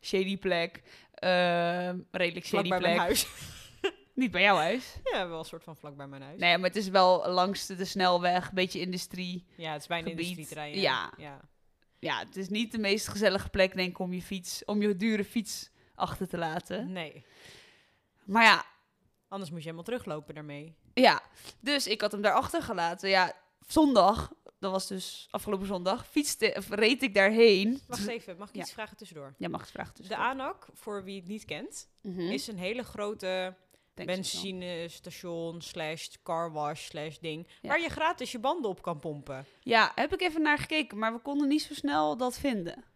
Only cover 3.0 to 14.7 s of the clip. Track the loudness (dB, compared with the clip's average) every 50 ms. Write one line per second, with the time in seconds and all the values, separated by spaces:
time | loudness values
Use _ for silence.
3 | 2 2 2 0 0 -2 -6 -16 -16 -16 -16 -16 -18 -20 -20 -6 -6 -6 -6 -6
4 | _ _ _ -2 -2 0 2 4 6 6 6 6 4 2 0 -2 -4 -8 -16 -8
5 | -6 -4 -2 -2 -2 -4 -6 -8 -10 -10 -12 -16 -16 -16 -18 -16 -16 -18 -14 -14
6 | -14 -14 -14 -16 -16 -16 -10 0 4 4 4 6 4 0 0 0 -4 2 6 6
7 | 8 8 8 6 4 2 2 4 2 2 2 -4 -6 -10 -8 -8 -6 -6 0 2
8 | 4 4 4 4 4 2 2 2 0 -2 0 0 0 0 0 -6 -4 -4 -4 -6
9 | -6 -8 -8 -8 -8 -6 -6 -8 -10 _ _ -12 -8 -8 -8 -8 -6 -4 -4 -4
10 | -2 -4 -4 -4 -4 -4 -4 -8 -10 -12 -10 -10 -10 -6 -2 2 2 4 4 2
11 | -2 -4 -8 -14 -16 -16 -16 -18 -20 -20 _ _ _ _ _ _ _ _ _ _
12 | -6 -4 -4 -4 -6 -8 -8 -10 -8 -4 -2 -2 -2 -2 -4 -4 0 0 0 0
13 | 0 -4 -4 2 4 4 4 4 -2 -4 2 4 4 4 4 0 -4 -4 -2 -6
14 | -6 -4 -4 -6 -6 -6 -8 -8 -8 -8 -10 -10 -6 -4